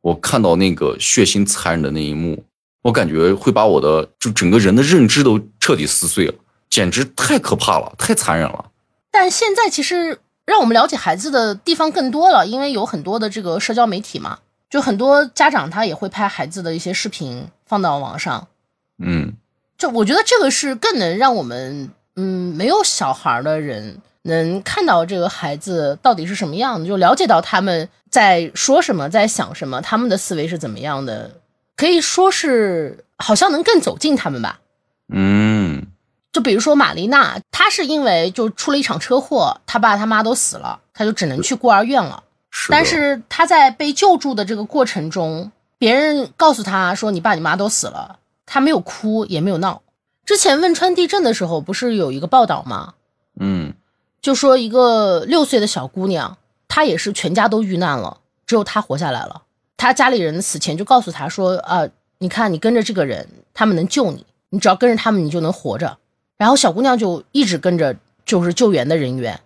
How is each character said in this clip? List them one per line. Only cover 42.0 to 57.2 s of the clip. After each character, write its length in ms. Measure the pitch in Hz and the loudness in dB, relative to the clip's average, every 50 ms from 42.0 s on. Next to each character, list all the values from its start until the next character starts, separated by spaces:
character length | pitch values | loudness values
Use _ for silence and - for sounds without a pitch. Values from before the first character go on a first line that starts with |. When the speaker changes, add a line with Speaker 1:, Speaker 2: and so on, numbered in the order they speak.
| 185 | 0
Speaker 2:
了。 200 | 143 - - _ _ _ _ _ _ | -2 -8 -14 _ _ _ _ _ _
Speaker 1:
是 180 | - - - - | -10 -10 -2 2
的。 40 | 294 | 2
Speaker 2:
但 120 | 302 330 | 2 4
是 380 | - 339 311 294 285 277 233 - | 2 2 0 0 0 -2 -4 -6
她 180 | _ - - 339 | _ 0 0 2
在 260 | 339 359 311 277 262 | 4 6 6 6 6
被 200 | - _ 302 294 | 4 _ -4 -4
救 260 | 285 - 403 403 349 | 0 4 4 4 4
助 180 | - - 285 254 | 4 0 -4 -4
的 100 | 214 202 | -4 -4
这 100 | 185 226 | -4 -6
个 80 | 208 214 | -8 -8
过 220 | - - 294 254 | -4 0 0 0
程 240 | 226 - 190 151 160 | 0 -2 -6 -6 -6
中， 420 | - 190 165 160 160 160 180 208 _ _ _ _ _ _ | -4 -4 -4 -4 -6 -8 -10 -14 _ _ _ _ _ _
别 160 | 247 220 240 | 2 2 2
人 340 | 269 302 311 294 285 262 - _ | 2 2 2 0 -2 -4 -6 _
告 160 | - 320 311 285 | 4 4 4 4
诉 80 | 226 | 2
她 320 | 202 185 190 190 185 180 190 | -4 -4 -2 -2 0 -2 -2
说： 160 | - 226 214 | -2 -2 -4
“你 100 | 202 170 | -4 -2
爸 140 | 165 220 202 | 0 0 -2
你 80 | 160 | 0
妈 140 | 165 156 165 | 0 -2 -2
都 120 | 185 202 | 0 -2
死 200 | 220 214 - - | -2 -2 -2 -4
了。” 320 | - - 73 - - - _ _ _ _ _ _ | -6 -8 -12 -14 -14 -18 _ _ _ _ _ _
她 160 | - - 277 | -4 -2 2
没 80 | 269 311 | 2 2
有 100 | 320 185 | 2 0
哭 460 | 175 - - - - 214 214 220 208 | -2 -6 -14 -6 -4 -2 -2 -2 -4
也 160 | - 185 151 | -4 -4 -2
没 80 | 160 202 | -2 -2
有 80 | 190 | -2
闹。 240 | 160 185 190 - - _ _ _ _ _ _ _ _ _ | -2 -2 -4 -4 -6 _ _ _ _ _ _ _ _ _
之 120 | - 415 | 0 0
前 240 | 392 - 381 277 302 | 2 4 2 4 4
汶 140 | 349 359 339 | 2 0 0
川 180 | - 359 370 359 | 2 0 0 2
地 140 | 359 349 | 0 0
震 160 | - 392 403 339 | 0 0 0 0
的 100 | 240 220 | 0 0
时 100 | - 190 | -2 -4
候 160 | 160 170 156 | -4 -4 -6
不 140 | 147 - 202 | -6 -6 -6
是 220 | - 247 240 226 | -4 -2 -2 0
有 160 | 202 170 135 | 0 -2 -2
一 80 | 131 139 | -4 -6
个 80 | 160 | -4
报 180 | 170 - 262 233 | 2 4 4 4
道 160 | - - - - | 4 0 -6 -6
吗？ 300 | 127 107 92 - - _ _ _ _ _ _ _ _ _ - | -8 -10 -10 -10 -12 _ _ _ _ _ _ _ _ _ -6
Speaker 1:
嗯。 340 | 95 98 95 90 78 71 67 _ _ _ _ _ _ _ _ _ | -4 -4 -2 -4 -6 -8 -12 _ _ _ _ _ _ _ _ _
Speaker 2:
就 140 | - 277 269 | -2 -2 0
说 220 | 240 285 277 262 | 2 4 4 4
一 120 | 262 233 220 | 4 2 0
个 540 | 220 254 247 240 233 220 214 196 180 165 - | 2 4 4 4 4 2 2 2 0 0 0
六 180 | 214 311 330 294 | 2 2 2 2
岁 160 | - 277 233 | 2 2 0
的 60 | 208 | 0
小 220 | 214 - 170 127 | 0 -4 -6 -8
姑 180 | 135 _ 185 185 | -8 _ -6 -4
娘， 320 | 196 185 156 127 - - _ _ _ _ _ _ | -2 -2 -2 -4 -6 -10 _ _ _ _ _ _
她 160 | _ - 302 311 | _ -2 0 0
也 140 | 262 156 | 0 0
是 140 | 269 - 208 202 | -2 -4 -6 -6
全 200 | - | -6